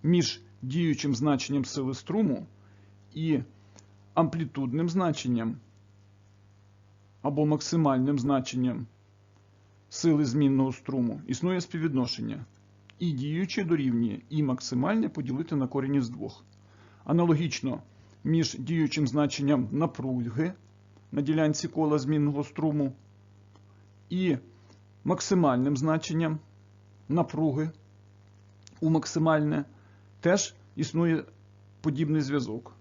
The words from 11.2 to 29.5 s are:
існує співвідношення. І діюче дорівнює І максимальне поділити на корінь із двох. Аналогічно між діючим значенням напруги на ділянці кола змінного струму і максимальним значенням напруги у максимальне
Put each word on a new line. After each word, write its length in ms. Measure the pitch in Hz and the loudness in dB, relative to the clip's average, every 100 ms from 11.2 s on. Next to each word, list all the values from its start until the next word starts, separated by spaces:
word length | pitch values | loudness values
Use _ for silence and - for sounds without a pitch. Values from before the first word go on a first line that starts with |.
| - | -6
існує 340 | 123 175 185 | -4 -2 -2
співвідношення. 840 | - 170 160 131 120 - 113 110 123 - - - - - | -4 -4 -2 0 -2 -4 -6 -8 -12 -20 -20 -20 -20 -6
І 140 | 175 | -4
діюче 520 | 135 143 160 185 - | -2 -4 -2 -2 -4
дорівнює 560 | 175 165 135 117 117 104 - | 0 0 2 0 0 -2 -4
І 140 | 151 | 0
максимальне 680 | 143 123 - 123 147 220 - | 0 0 -2 -2 0 0 0
поділити 480 | - 127 127 165 151 | -4 -6 -4 -2 -2
на 100 | 127 | -2
корінь 280 | 139 135 | -2 0
із 140 | 143 117 | 0 -2
двох. 360 | 123 - - - - - - - - | -6 -12 -12 -20 -20 -20 -20 -20 -18
Аналогічно 800 | - 165 170 156 160 - 131 120 - - - - | 0 2 4 2 0 -4 -6 -6 -12 -20 -20 -10
між 320 | - 165 156 - | 0 0 0 -4
діючим 480 | 127 165 151 - 139 | -2 0 0 0 0
значенням 640 | 135 147 - 143 143 110 | 2 0 0 0 2 0
напруги 800 | 139 165 - 135 127 117 110 165 190 - - - - - | -2 -2 -4 -4 -4 -4 -2 -4 -6 -20 -20 -20 -20 -8
на 100 | 139 | -4
ділянці 460 | 143 156 156 147 165 | 0 2 2 0 -4
кола 300 | - 156 151 | -2 2 2
змінного 460 | 131 151 147 143 | 2 2 2 0
струму 480 | 139 - 160 147 139 127 - - - - - - - - - - - | -4 -2 -2 0 -2 -6 -20 -20 -20 -20 -20 -20 -20 -20 -20 -20 -8
і 260 | 180 185 131 - - - - - - | 0 2 0 -4 -20 -20 -20 -20 -8
максимальним 720 | - 180 - 190 156 123 135 139 | -2 -2 2 4 4 4 2 2
значенням 600 | 156 160 156 160 165 156 - - - - - - - | 2 0 0 -2 0 -2 -10 -20 -20 -20 -20 -20 -4
напруги 640 | 160 170 151 160 139 156 - - - - - - - - - - - | -2 0 0 0 0 -4 -8 -20 -20 -20 -20 -20 -20 -20 -20 -20 -4
у 100 | 160 | 2
максимальне 760 | 160 - 175 160 156 151 | 2 0 0 4 4 2